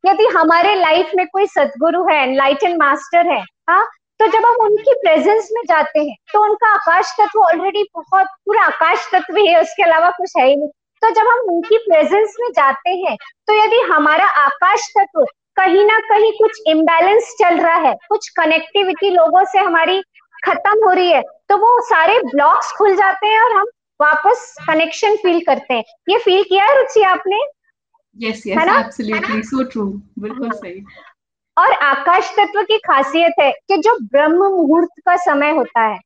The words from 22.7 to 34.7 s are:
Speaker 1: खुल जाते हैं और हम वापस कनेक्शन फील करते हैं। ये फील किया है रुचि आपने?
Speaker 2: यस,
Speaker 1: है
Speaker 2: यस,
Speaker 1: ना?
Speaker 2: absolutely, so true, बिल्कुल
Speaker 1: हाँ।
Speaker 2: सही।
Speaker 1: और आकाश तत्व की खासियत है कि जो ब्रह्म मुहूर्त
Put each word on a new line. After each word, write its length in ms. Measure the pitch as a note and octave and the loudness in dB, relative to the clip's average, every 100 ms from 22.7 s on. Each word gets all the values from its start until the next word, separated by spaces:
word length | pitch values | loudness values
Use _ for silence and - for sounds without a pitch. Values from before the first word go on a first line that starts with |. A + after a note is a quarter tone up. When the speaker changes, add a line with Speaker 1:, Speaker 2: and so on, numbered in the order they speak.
Speaker 1:
खुल 240 | - G#4 F#4+ | 0 0 2
जाते 300 | G4 F#4+ G#4 | -2 -2 0
हैं 140 | A4 | 2
और 120 | A#4+ | 2
हम 140 | G#4 G#4+ _ _ _ | 2 -2 _ _ _
वापस 560 | D4 D#4 G4 A#4+ - - - | 0 0 0 -2 -4 -12 -4
कनेक्शन 500 | D#4 E4 - G#4 G#4 | -2 -2 -2 -2 0
फील 240 | F#4+ E4+ | 0 0
करते 340 | E4+ C4+ - | 0 -4 -2
हैं। 100 | A#3+ A3 _ - | -6 -6 _ -4
ये 100 | A#4 | -2
फील 240 | A4+ F#4 | 2 0
किया 220 | G4 F#4+ | 0 0
है 120 | G4+ C#5 | 2 2
रुचि 260 | C5 A4+ | 2 2
आपने? 340 | G4 F4+ F#4+ G#4+ C#5+ _ _ _ _ _ _ G3+ | 2 0 -2 -4 -6 _ _ _ _ _ _ _
Speaker 2:
यस, 240 | A3+ A3 G#3+ | -10 -10 -6
Speaker 1:
है 60 | |
Speaker 2:
यस, 140 | G3 E4 | -2 0
Speaker 1:
ना? 220 | A#4 - | -2 -4
Speaker 2:
absolutely, 480 | - G#3+ G#3+ - A3 | -10 -8 -6 -6 -8
so 240 | A3 C4+ | -6 -6
true, 400 | B3+ A3 G3+ G3+ - - | -6 -6 -8 -10 -16 -14
बिल्कुल 280 | G#3 A#3+ A#3 | -14 -10 -10
Speaker 1:
हाँ। 60 | |
Speaker 2:
सही। 320 | G#3+ F#3 F#3 G3 - - _ _ _ _ - | -10 -14 -18 -20 -20 -20 _ _ _ _ -2
Speaker 1:
और 140 | G4+ | 0
आकाश 600 | - C#4+ C#4 E4 F4+ F#4 - | 0 -2 -2 0 0 0 -4
तत्व 260 | G4+ G4+ | -2 -2
की 160 | G4 G#4+ | -2 -2
खासियत 540 | - C#4+ C#4 D#4 E4+ E4+ | 0 0 0 0 0 2
है 120 | C#4+ | -2
कि 240 | - _ G4 | -2 _ -2
जो 220 | G4+ A4+ | 0 -2
ब्रह्म 340 | G#3+ C#4 D4+ E4+ | 0 0 2 2
मुहूर्त 520 | G4 F#4 D4 | 0 0 2